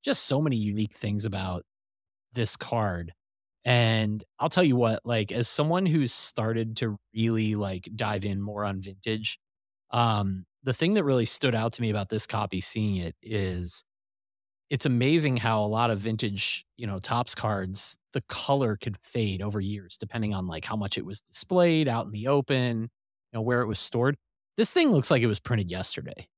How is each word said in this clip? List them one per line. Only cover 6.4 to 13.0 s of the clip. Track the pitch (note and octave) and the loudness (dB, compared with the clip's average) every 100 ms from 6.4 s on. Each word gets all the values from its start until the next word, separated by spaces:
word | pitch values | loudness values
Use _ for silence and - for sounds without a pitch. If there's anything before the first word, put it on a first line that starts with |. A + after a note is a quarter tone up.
| A2 A2+ A2+ A2 | -2 0 -2 -2
to | A#2 G#2 _ A2 | -4 -4 _ -2
really, | A2+ A2+ G#2+ G#2 | 0 2 0 0
like, | G2 F#2 - A2 | -2 -6 -10 -6
dive | G#2+ G#2 G2+ | -4 -2 -2
in | G2 | -4
more | G2+ G#2 G#2 | -4 -4 -4
on | G2 | -4
vintage, | F#2+ F#2+ A#2 A2 G#2+ - _ _ _ _ _ | -10 -8 -4 -4 -4 -10 _ _ _ _ _
um, | A#2 A#2 G#2 G2 F#2+ F#2 _ | 0 2 2 0 -4 -10 _
the | C3+ | -6
thing | B2 E3 G#3+ | -2 0 2
that | D3 | 2
really | C3 | 2
stood | A#2 - C3 A2+ | 2 0 0 0
out | A2+ | -2
to | - | -2
me | A2+ | -2
about | G#2 G2 | -2 -2
this | A2 - | -4 -2
copy, | G#2+ G2+ F#2 | -4 -2 -4
seeing | - A2+ G#2+ | -4 -2 0
it, | G2 | -2